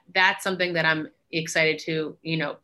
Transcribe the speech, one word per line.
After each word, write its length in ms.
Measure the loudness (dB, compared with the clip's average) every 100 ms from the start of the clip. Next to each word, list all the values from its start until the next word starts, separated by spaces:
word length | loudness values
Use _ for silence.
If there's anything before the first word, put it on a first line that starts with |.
| _
that's 300 | 2 2 2
something 300 | -2 -2 0
that 100 | 2
I'm 240 | 2 0 -2 _ -8
excited 480 | -6 -2 2 2 2 -2
to, 320 | -4 -4 -8
you 140 | -4 -2
know, 220 | -4 -4